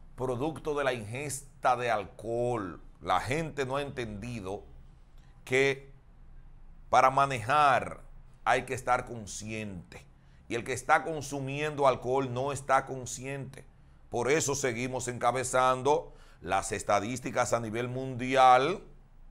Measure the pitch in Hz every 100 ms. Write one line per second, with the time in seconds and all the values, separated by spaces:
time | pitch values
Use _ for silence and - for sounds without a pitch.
0 | - - 131 120 151 127 151 143 135 127
1 | 104 123 147 - - - 135 123 123 110
2 | 92 - 104 117 120 117 92 73 - -
3 | 80 90 101 151 156 135 131 135 143 127
4 | 117 104 120 120 92 101 - - - -
5 | - - - - - 127 139 139 - -
6 | - - - - - - - - - 117
7 | 131 135 139 127 107 147 143 117 - -
8 | - - - - - 127 135 123 - 123
9 | 123 120 101 - 107 110 107 95 - -
10 | - - - - - 113 127 123 - 160
11 | 165 156 - 143 131 139 151 143 139 123
12 | 120 135 131 120 139 135 - 135 139 131
13 | 123 - 131 139 135 - - - - -
14 | - 113 120 156 135 135 131 113 131 127
15 | 123 120 120 131 127 127 127 127 135 156
16 | - - - - 82 95 - 101 - 101
17 | 104 127 131 120 117 120 113 110 123 127
18 | 131 123 127 131 127 127 143 208 - -
19 | - - -